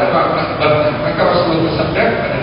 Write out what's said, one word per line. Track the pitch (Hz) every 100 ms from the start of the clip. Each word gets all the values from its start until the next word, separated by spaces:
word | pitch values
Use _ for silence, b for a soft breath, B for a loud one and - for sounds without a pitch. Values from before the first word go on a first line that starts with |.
terbakar, | - 131 - - - - 151 151 151 -
maka | 151 -
Rasulullah | - 175 170 160 165
bersabda | 151 156 - 233 233
kepada | - -